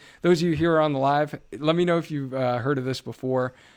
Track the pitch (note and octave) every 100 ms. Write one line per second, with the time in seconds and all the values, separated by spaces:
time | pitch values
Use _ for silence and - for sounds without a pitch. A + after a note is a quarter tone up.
0 | - - F3 E3+ E3+ D3+ E3+ D#3+ D#3 C3+
1 | C3+ C#3+ D3+ - - A2+ D3+ E3+ F3 E3+
2 | D#3 D3 C3+ C3 B2+ B2 C3 C#3 B2+ B2
3 | - - C3 B2+ B2+ - -